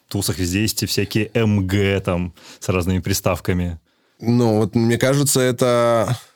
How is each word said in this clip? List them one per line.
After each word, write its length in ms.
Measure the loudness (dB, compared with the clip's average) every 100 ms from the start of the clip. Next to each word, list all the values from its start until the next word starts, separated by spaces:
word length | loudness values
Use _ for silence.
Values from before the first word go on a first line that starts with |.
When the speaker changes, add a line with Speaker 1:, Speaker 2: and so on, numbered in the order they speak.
| -8
Speaker 1:
тусах, 300 | -6 -4 -2
везде 220 | -2 0
есть 260 | -2 -2 -4
всякие 440 | -2 -2 -2 -2
М 320 | 0 2 2 2
Г 340 | 0 2 0
там 300 | 0 -2 -4 -10 -20 -10
с 80 | -2
разными 300 | -2 0 0
приставками. 800 | 0 -2 -2 -2 -2 -2 -2 -6 _ _ _ -8
Speaker 2:
Ну, 380 | 0 2 2 2
вот 160 | 0
мне 240 | 0 2 2
кажется, 420 | 2 2 0 2
это 800 | 0 2 2 2 2 2 0 -4 -8